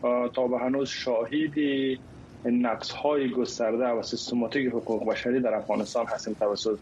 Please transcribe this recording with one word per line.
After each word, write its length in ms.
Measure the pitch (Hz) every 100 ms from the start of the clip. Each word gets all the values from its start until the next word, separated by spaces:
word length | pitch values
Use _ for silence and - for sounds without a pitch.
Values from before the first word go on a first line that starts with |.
اه، 260 | 123 123 120
تا 180 | - 127
به 100 | 123
هنوز 300 | 127 135 135
شاهد 640 | - - 113 117 147 156 147 147 139 135 131 - - - - 123
نقض‌های 840 | 120 123 110 - - 147 147 131
گسترده 580 | 120 117 - 113 117 127
و 160 | 113
سیستماتیک 640 | - 117 - 123 113 143 127
حقوق 420 | 117 - 110 107
بشری 300 | 104 123 131
در 140 | 123
افغانستان 520 | 107 101 104 104 120 113
هستیم 300 | 110 - 107
توسط 380 | 107 101 113 104